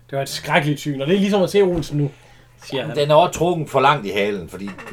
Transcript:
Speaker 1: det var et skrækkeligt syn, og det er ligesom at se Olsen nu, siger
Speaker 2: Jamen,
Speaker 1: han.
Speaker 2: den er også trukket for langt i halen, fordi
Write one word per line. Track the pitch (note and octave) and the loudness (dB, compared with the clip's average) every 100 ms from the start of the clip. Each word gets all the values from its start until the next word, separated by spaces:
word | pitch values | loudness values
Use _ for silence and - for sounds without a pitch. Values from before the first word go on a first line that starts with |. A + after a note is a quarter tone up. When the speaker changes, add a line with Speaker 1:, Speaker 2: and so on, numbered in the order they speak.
| - | -10
Speaker 1:
det | C#3 | -6
var | |
et | C#3 | -6
skrækkeligt | - - E3 D3+ C#3+ | -8 -2 0 0 -2
syn, | D3+ C3+ | -4 -4
og | C#3 | 0
det | G3+ | 2
er | |
ligesom | G3 G3+ | 2 2
at | E3+ | 2
se | G3+ | 2
Olsen | F#3+ E3+ C#3 D3 | 2 2 -2 -2
nu, | C#3+ - - - - _ | -2 -4 -20 -20 -20 _
siger | - C3+ | -10 -6
Speaker 2:
Jamen, | A2+ A#2 | -6 -2
Speaker 1:
han. | |
Speaker 2:
den | D3 | 4
er | D3+ | 6
også | F3 - | 4 2
trukket | E3 F3 D3 | 0 0 0
for | C3+ | 2
langt | C#3 D3 G2+ | 4 2 0
i | |
halen, | G2+ G2+ G2+ D#2+ | -2 -2 -2 -6
fordi | F#2 G2 F#2 - | -10 -12 -12 -14